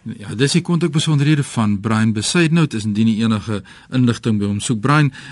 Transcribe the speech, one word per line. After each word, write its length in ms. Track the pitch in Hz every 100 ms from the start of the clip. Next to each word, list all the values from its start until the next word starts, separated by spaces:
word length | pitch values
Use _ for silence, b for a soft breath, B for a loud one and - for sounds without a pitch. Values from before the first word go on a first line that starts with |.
Ja, 320 | 113 113 107
dis 180 | 101 139
die 100 | 170
kontakbesonderhede 800 | 170 170 170 151 160 147 143 151
van 380 | 135 - 107 101
Brian 320 | 107 110 110
Besaidnout, 640 | 107 101 175 165 170 151
is 100 | 110
indien 240 | 107 104 113
u 60 | 107
enige 380 | 113 107 107 101 B B B
inligting 480 | 127 123 110 120 104
by 60 |
hom 160 | 101 101
soek. 200 | - 113
Brian, 320 | 127 151 143 B B